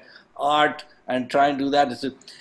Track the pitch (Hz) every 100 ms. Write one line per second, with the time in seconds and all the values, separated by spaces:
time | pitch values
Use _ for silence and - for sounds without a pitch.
0 | - - _ - 143 151 151 - - _
1 | - 127 120 139 143 135 139 143 135 117
2 | 135 - - -